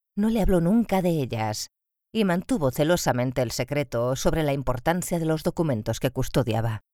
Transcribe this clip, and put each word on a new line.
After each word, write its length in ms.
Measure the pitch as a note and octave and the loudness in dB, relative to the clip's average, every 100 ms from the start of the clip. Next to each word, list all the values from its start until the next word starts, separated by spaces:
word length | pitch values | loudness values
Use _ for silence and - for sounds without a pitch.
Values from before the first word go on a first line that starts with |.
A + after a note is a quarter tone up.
| _ - | _ -2
no 140 | A3 | 0
le 100 | A3+ | 2
habló 200 | F#3 F3+ | 4 4
nunca 420 | E3 A#3 A3 F#3+ | 4 2 2 0
de 80 | F3 | 2
ellas 580 | D#3+ B2 A2+ A2 G#2+ - _ _ _ _ A3 | 0 -2 -2 -4 -4 -10 _ _ _ _ 0
y 80 | |
mantuvo 460 | G3 F3 - B3 C3+ | 0 0 -2 0 0
celosamente 720 | C#3+ D3+ F3 D#3+ A#2+ B2+ C3+ | 2 2 2 2 0 -2 -2
el 80 | A#2+ | -2
secreto 680 | - B2 D3 C#3 A#2 B2 C3 | -2 -4 -4 -2 -2 -2 0
sobre 260 | F3 D#3+ | 0 0
la 120 | D3 | 0
importancia 640 | C#3 B2+ A#2+ D#3+ F3 - E3+ | -2 -2 -2 0 -2 -2 -2
de 80 | D#3+ | 0
los 160 | D#3 | 0
documentos 580 | F3 - D#3+ A2+ G#2 A2+ | -2 0 0 0 -4 -2
que 100 | C3+ | -2
custodiaba. 680 | B2+ B2+ D3 B2 A2 A2+ G#2+ - | -2 0 0 0 0 -2 -4 -8